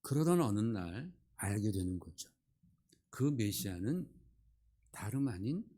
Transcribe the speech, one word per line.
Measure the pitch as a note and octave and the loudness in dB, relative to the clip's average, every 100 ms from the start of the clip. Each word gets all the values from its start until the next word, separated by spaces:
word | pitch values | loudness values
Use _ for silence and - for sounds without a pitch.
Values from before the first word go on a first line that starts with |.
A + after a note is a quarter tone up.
그러던 | - C#3 E3+ F3 | 0 2 6 6
어느 | C3 G2+ | 6 4
날 | A2+ G#2 F2 F#2+ E3+ F3+ _ - | 2 0 -4 -6 -10 -14 _ -4
알게 | G2 G#2 G#2+ | 0 2 2
되는 | F#2+ F#2 F2+ | 0 -2 -4
거죠. | - - - _ _ _ - _ _ _ _ | -8 -16 -16 _ _ _ -20 _ _ _ _
그 | - | 0
메시아는 | C#3 C3+ G#2 - G2 F2 G2+ F3+ - - - _ _ _ _ _ _ | 0 2 0 0 -4 -2 -2 -2 -4 -14 -20 _ _ _ _ _ _
다름 | - G2+ C3+ C#3 | -10 -4 0 -2
아닌 | F2+ G#2 E3+ A#3 | -2 -4 -4 -6